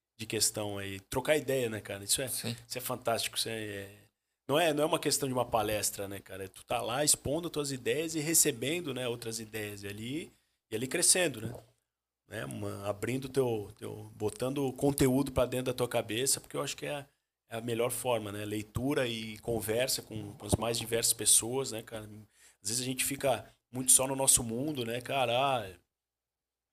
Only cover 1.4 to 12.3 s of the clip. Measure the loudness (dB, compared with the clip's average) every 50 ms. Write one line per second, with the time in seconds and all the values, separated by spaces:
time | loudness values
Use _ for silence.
1.4 | 2 2 0 0 0 0 -2 -4 -6 -6 -8 -8 -2 -2 0 0 0 -2 -4 -4
2.4 | -2 -4 -4 -6 -8 -10 -10 -8 -6 -4 -6 -2 0 0 0 0 0 -2 -2 -2
3.4 | -4 -2 -4 -6 -6 -6 -8 -8 -10 -12 -14 -20 -20 _ _ _ _ _ _ _
4.4 | _ 0 2 4 4 4 4 4 2 2 2 2 2 2 2 2 0 0 0 0
5.4 | 0 2 2 2 2 2 2 0 0 -2 -2 -4 -6 -8 -8 -10 -12 -12 -10 -10
6.4 | -10 -10 -12 -16 -6 -4 -4 -2 -2 -2 0 2 4 4 4 2 2 -2 -2 -2
7.4 | -2 -4 -4 -2 -2 -2 -4 -2 0 0 0 0 0 -2 -2 -2 -2 2 4 6
8.4 | 6 4 2 0 -2 -2 -2 -2 -4 -4 -6 -4 -4 -4 -4 -4 -6 -8 -6 -8
9.4 | -8 -8 -8 -6 -6 -6 -8 -8 -10 -10 -10 -8 -8 -6 -6 -6 -8 -10 -14 _
10.4 | _ _ _ _ _ _ -4 -4 -4 -2 0 2 4 6 6 6 4 2 0 -4
11.4 | -8 -8 -10 -10 -14 _ _ _ _ _ _ _ _ _ _ _ _ _